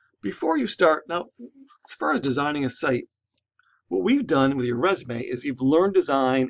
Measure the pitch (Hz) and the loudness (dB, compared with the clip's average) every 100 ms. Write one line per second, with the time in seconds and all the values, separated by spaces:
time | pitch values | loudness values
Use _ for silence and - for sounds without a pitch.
0 | _ _ 196 - 320 320 233 - 175 156 | _ _ -10 -6 -2 -2 -2 2 2 2
1 | - 170 - _ 240 269 269 _ - - | -2 -8 -8 _ -20 _ -20 _ -20 -6
2 | 311 277 139 127 147 147 135 - 151 123 | -2 -2 -2 -2 -2 -2 -4 -2 -2 -2
3 | - _ _ _ _ _ _ _ _ 92 | -4 _ _ _ _ _ _ _ _ -2
4 | 131 277 254 147 135 139 123 120 170 190 | 2 0 2 2 2 2 -2 0 0 -2
5 | 127 117 - 123 143 127 131 156 196 185 | -4 -8 -6 -6 -6 -2 2 4 4 2
6 | 175 135 131 131 127 | 2 2 2 2 0